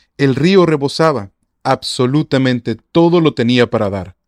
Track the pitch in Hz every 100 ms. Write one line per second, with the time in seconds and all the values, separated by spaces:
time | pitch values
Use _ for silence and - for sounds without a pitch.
0 | _ - 139 131 165 196 170 151 139 -
1 | 160 131 98 _ _ _ 131 127 - -
2 | 123 147 151 135 131 123 117 110 _ 165
3 | 170 175 156 - 120 123 117 113 104 95
4 | 90 -